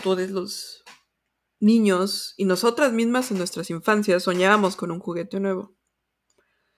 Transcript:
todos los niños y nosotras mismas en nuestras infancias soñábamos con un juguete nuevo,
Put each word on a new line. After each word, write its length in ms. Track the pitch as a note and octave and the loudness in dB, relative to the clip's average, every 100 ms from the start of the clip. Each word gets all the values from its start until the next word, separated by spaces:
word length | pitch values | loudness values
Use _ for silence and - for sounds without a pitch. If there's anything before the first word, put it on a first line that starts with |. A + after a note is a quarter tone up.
todos 260 | F#3+ F#3 F#3 | -2 -2 -4
los 520 | F#3+ F#3+ - - - - - _ _ _ _ _ - | -6 -8 -12 -14 -20 -20 -20 _ _ _ _ _ 0
niños 720 | G#3 A3+ G#3+ F3+ G3 - - - | 4 6 4 2 0 -4 -10 -4
y 80 | G3 | 0
nosotras 460 | F3+ A#3+ A#3+ C#4+ | 2 2 2 2
mismas 400 | A3+ A#3 B3 B3+ | 2 0 0 -2
en 60 | G3 | -4
nuestras 320 | F3 - E3+ | -4 -6 -8
infancias 540 | E3+ - G#3+ G#3 F3+ | -4 0 2 2 2
soñábamos 520 | F#3 F3+ F#3 G#3+ F#3+ - | 2 2 4 4 2 -2
con 160 | F3 | -6
un 80 | E3+ | -6
juguete 400 | F#3 E3+ E3+ G3 | -6 -8 -6 -4
nuevo, 360 | G3 F#3 G3+ _ _ _ _ _ _ _ _ _ _ | -4 -4 -8 _ _ _ _ _ _ _ _ _ _